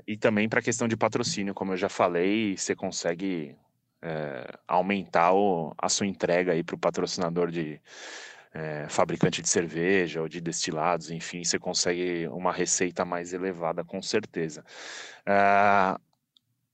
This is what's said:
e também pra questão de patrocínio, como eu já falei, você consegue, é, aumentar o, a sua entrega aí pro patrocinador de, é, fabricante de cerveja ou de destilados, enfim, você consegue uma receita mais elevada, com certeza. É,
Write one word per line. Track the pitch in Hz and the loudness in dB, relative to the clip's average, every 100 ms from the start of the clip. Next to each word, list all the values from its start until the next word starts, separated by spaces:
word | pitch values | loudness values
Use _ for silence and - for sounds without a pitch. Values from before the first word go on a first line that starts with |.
| - | -10
e | 107 | 0
também | 123 104 110 | 2 2 2
pra | 120 | 0
questão | 123 117 120 | 0 0 0
de | 113 | 2
patrocínio, | 113 117 117 - 98 | 0 0 -2 -2 -4
como | 95 95 | -4 -4
eu | 92 | -2
já | 95 | -2
falei, | - 98 85 95 110 107 90 | 2 2 4 2 2 0 -2
você | - 92 | -2 -2
consegue, | 95 85 87 85 95 87 71 - _ _ _ _ | -4 -4 -4 -2 -4 -4 -6 -12 _ _ _ _
é, | 82 78 76 65 - - - | -8 -6 -6 -8 -12 -12 0
aumentar | 87 92 101 90 87 85 | 2 2 0 2 4 6
o, | 95 101 85 76 - | 6 4 2 -2 -4
a | 92 | -2
sua | - 101 | 0 0
entrega | 90 87 87 90 | 0 2 2 4
aí | 85 | 2
pro | 85 85 | 0 -2
patrocinador | 87 87 87 - 85 85 85 | -2 0 -2 -2 -2 0 0
de, | 85 76 73 _ - - - - - - | -2 -6 -8 _ -18 -16 -14 -16 -20 -14
é, | 80 78 76 76 | -10 -6 -6 -4
fabricante | - 87 82 92 - | 0 0 4 2 2
de | - | 0
cerveja | 98 85 78 87 98 85 80 | 0 0 0 2 4 2 -2
ou | 80 | -4
de | 87 | -4
destilados, | 85 78 - 80 82 85 80 | -6 -4 -4 0 0 0 -4
enfim, | 82 - 87 | -10 -8 -6
você | 87 92 | -4 -2
consegue | 92 90 92 87 90 85 82 | -2 -2 0 0 0 -2 -4
uma | 78 90 | -2 -2
receita | 87 87 - 90 85 90 | 0 0 0 0 -2 -4
mais | 87 87 | -4 -6
elevada, | 90 95 85 82 85 | -4 -4 -2 -4 -4
com | 85 95 | -6 -8
certeza. | - 110 107 90 80 - - - - - - - - | -2 -2 -2 -4 -6 -6 -16 -16 -14 -14 -16 -10 2
É, | 101 101 101 101 101 95 - _ _ _ _ _ _ _ | 4 6 6 6 6 4 0 _ _ _ _ _ _ _